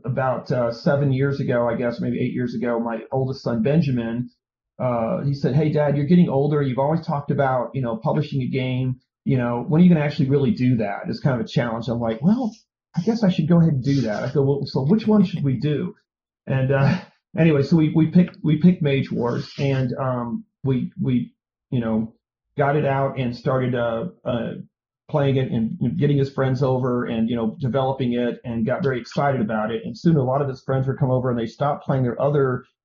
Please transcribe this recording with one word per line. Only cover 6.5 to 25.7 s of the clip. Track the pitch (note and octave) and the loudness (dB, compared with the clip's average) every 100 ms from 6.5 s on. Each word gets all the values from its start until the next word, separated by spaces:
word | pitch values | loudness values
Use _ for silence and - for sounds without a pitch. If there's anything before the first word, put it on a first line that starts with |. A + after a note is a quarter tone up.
| D3 | 0
You've | C#3 B2 | 0 0
always | C#3+ D#3+ | 0 -2
talked | - C#3+ - | -2 -4 -2
about, | C#3 C3+ B2+ A#2 | 0 0 0 -2
you | C#3 | -4
know, | A#2+ A2 | -4 -4
publishing | D3+ D3+ D3 C#3 | -2 -2 -2 -4
a | B2 | -4
game. | B2+ B2+ B2+ C3 B2+ _ _ | -2 -2 -2 -2 -4 _ _
You | - C3 | -2 0
know, | A#2+ A#2+ - | 0 -2 2
when | D3+ | 6
are | |
you | F3+ | 6
gonna | D#3+ D3 | 6 2
actually | - C3 | 0 2
really | C#3+ B2+ | 2 2
do | G#2+ B2+ A#2 | 2 2 2
that?" | G2+ G#2 - | 0 -6 -8
It's | - | -2
kind | D3+ B2 | 0 0
of | |
a | G#2+ | -2
challenge. | - A#2+ A2+ A2+ | -2 -2 -2 -4
I'm | A#2 | -4
like, | A#2 A2+ | -2 0
"Well, | D#3+ A#3+ A3+ - _ _ _ - | 0 2 -2 -8 _ _ _ -4
I | |
guess | G3 A3+ | -2 2
I | G3 | 2
should | F3 D3+ | 2 2
go | E3+ | 4
ahead | D#3+ | 4
and | C3+ | 2
do | A#2+ C#3 | 0 0
that." | A2 G#2 | 0 -2
I | B2+ | -2
go, | D3+ | 0
"Well, | C#3 C#3+ - | 2 0 -2
so | C#3+ C3+ | -2 2
which | A3 G#3+ | 2 4
one | G#3+ | 4
should | F3+ D#3 | 4 0
we | C#3 A#2+ | -2 0
do?" | D3 D3 F2+ - _ _ _ _ - | -2 -2 -4 -10 _ _ _ _ -4
And, | C3 C3 | 0 2
uh, | C#3 C#3 F3+ - _ _ D#3+ | 2 2 0 -4 _ _ 2
anyway, | E3 C#3+ | 4 4
so | C#3 E3 | 4 4
we, | D#3 E3 | 4 4
we | D#3 | 4
picked, | F3+ F3 - | 4 2 0
we | C#3+ D3+ | 0 4
picked | F3 F3+ | 4 4
Mage | D3+ C3+ - | 2 0 -2
Wars, | A2+ A#2 B2+ - - | -2 -2 -4 -6 -4
and, | C#3 C3 B2+ B2+ | 0 0 -2 -2
um, | C3 B2 A#2+ A2 - _ | -4 -4 -4 -8 -10 _
we, | C3+ B2 B2 - | -2 -2 -2 -4
we, | C3+ B2 B2 _ _ _ _ | 0 0 -2 _ _ _ _
you | B2+ | -2
know, | A2+ A2 A2 - _ _ _ - | 0 -2 -2 -8 _ _ _ -2
got | C#3+ D3+ | 0 2
it | C#3 | 0
out | C3+ C#3 C3 | 0 -2 -2
and | B2 A#2+ | -4 -4
started, | C#3+ C3 B2+ | -2 0 0
uh, | B2 A#2 A2+ F3+ - | 0 -2 -4 -6 -8
uh, | B2 A#2 A#2 - - _ _ _ - | -6 -4 -4 -10 -16 _ _ _ -4
playing | D3+ C#3 C3+ | 0 2 0
it | B2 | 0
and | A#2+ A2+ | -2 -2